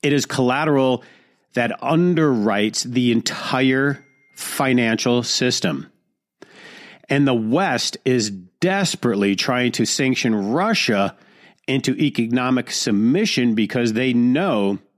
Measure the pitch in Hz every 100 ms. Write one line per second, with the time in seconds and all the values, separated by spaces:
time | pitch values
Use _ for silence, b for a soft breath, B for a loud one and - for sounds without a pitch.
0 | 147 143 - - 123 131 156 139 131 123
1 | b b b b b - 120 - 127 165
2 | 180 165 156 123 104 101 107 107 123 123
3 | 123 113 - - - 131 131 131 143 139
4 | - _ _ - - - 135 127 117 113
5 | 127 120 117 - 123 120 92 71 - _
6 | _ _ _ _ B B B B B B
7 | B 139 139 120 110 143 190 123 - -
8 | - 127 107 98 90 _ 175 196 185 -
9 | 123 101 101 95 - 123 123 - 113 -
10 | 135 131 120 107 98 139 202 220 - 104
11 | 98 - b b b b - 139 135 127
12 | 147 - 117 123 127 127 120 - - 101
13 | 113 160 214 - 120 110 104 127 120 110
14 | 131 120 120 135 190 117 98 98 _